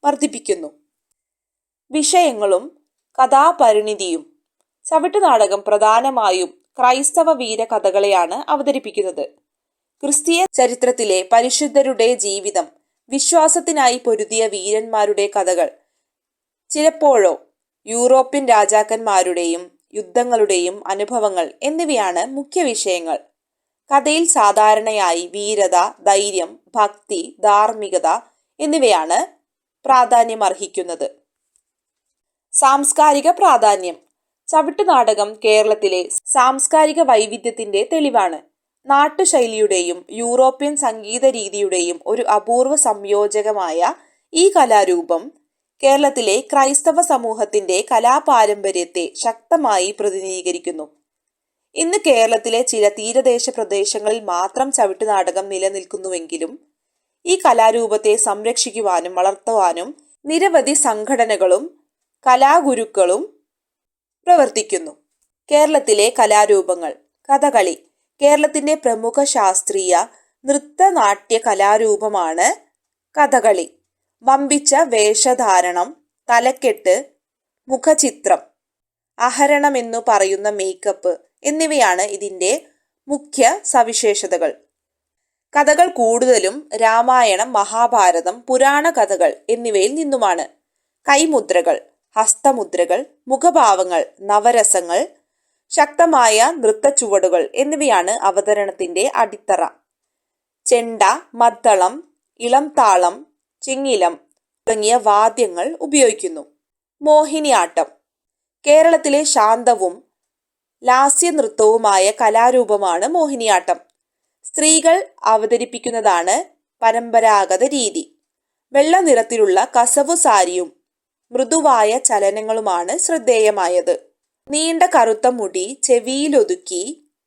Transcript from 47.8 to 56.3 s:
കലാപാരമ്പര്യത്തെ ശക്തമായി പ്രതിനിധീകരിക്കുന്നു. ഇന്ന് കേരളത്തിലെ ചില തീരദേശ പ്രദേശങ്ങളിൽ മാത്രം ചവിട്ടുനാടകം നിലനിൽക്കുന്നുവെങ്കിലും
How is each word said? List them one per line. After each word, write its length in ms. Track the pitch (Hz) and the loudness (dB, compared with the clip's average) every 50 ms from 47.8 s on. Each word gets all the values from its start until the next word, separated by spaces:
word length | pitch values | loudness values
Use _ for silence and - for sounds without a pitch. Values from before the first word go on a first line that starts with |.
| 214 - | -2 0
കലാപാരമ്പര്യത്തെ 1200 | 240 220 233 240 262 302 285 311 269 233 214 208 208 202 196 196 185 180 175 170 - 180 170 - - | -2 0 2 2 2 2 2 2 2 2 2 2 0 -2 -4 -6 -4 -4 -6 -6 -6 -8 -8 -8 -8
ശക്തമായി 800 | - - 233 226 - _ - 339 330 294 233 208 185 180 196 208 - | -8 -6 -6 -6 -8 _ -2 -2 0 0 0 0 0 -2 -4 -4 -4
പ്രതിനിധീകരിക്കുന്നു. 960 | 202 208 185 190 190 190 185 185 175 180 170 175 - 175 165 156 151 151 _ _ _ _ _ _ _ _ _ _ _ _ _ _ _ _ - | -4 -4 -4 -4 -8 -8 -10 -8 -6 -6 -6 -6 -6 -10 -10 -10 -12 -16 _ _ _ _ _ _ _ _ _ _ _ _ _ _ _ _ -6
ഇന്ന് 220 | - 330 330 381 415 415 320 | -6 -4 -2 -2 -2 0 0
കേരളത്തിലെ 540 | 254 226 226 220 233 220 220 226 226 233 | 2 2 2 0 0 -2 -4 -4 -4 -4
ചില 280 | 247 240 233 220 208 208 | -4 -4 -2 0 0 0
തീരദേശ 600 | 208 220 214 226 233 262 254 254 240 240 - - | 0 -2 -10 -4 -2 0 0 0 0 0 -4 -6
പ്രദേശങ്ങളിൽ 720 | 247 240 214 180 202 202 202 208 - 214 208 214 220 233 | -6 -8 -6 -6 -4 -4 -4 -4 -6 -6 -4 -6 -6 -6
മാത്രം 520 | 214 196 175 175 185 196 - 247 262 277 | -6 -6 -6 -4 -4 -6 -4 -4 -6 -4
ചവിട്ടുനാടകം 800 | 262 - 226 190 190 - 220 214 208 196 180 185 165 190 196 196 | -2 -2 -2 -2 -2 -4 -4 -2 -2 -2 -2 -2 -4 -6 -8 -6
നിലനിൽക്കുന്നുവെങ്കിലും 1080 | 196 185 190 196 196 196 180 - - 190 185 190 180 175 165 160 | -8 -4 -4 -4 -6 -6 -14 -12 -14 -12 -10 -8 -10 -10 -10 -10